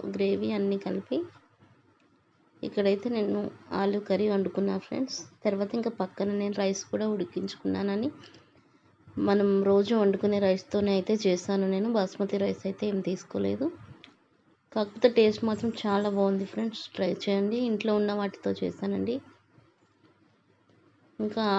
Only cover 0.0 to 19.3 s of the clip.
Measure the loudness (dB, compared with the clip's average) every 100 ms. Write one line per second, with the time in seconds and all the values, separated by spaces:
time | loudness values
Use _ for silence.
0 | -4 -2 0 0 0 0 0 -2 -2 -6
1 | -4 -4 -4 -12 _ _ -20 _ _ _
2 | _ _ _ _ _ _ -4 0 2 2
3 | 0 0 0 -2 -4 -8 -8 -2 0 0
4 | 0 0 2 0 0 0 0 -2 -4 -4
5 | -4 -8 -14 -6 -2 0 -2 -2 -4 -4
6 | -6 -4 -2 -2 -2 0 0 -2 -4 -4
7 | -2 -2 -4 -6 -6 -6 -4 -2 -2 -2
8 | -4 -6 -16 -20 -20 _ _ _ _ _
9 | -12 -2 2 4 4 4 4 4 4 4
10 | 4 4 2 4 4 2 0 0 2 2
11 | 2 2 2 2 0 0 2 0 2 2
12 | 0 -2 -2 0 0 -2 -6 -4 -2 -2
13 | -2 -4 -6 -2 -2 0 -4 -6 -16 -20
14 | -20 _ _ _ _ _ _ -4 -4 4
15 | 4 6 4 4 -2 -2 -4 -2 0 0
16 | 2 2 2 2 -2 -4 -4 -6 -10 -4
17 | -2 -2 0 0 0 0 0 0 2 2
18 | 2 0 -4 -4 -4 -2 -4 -4 -4 -2
19 | -2 -4 -8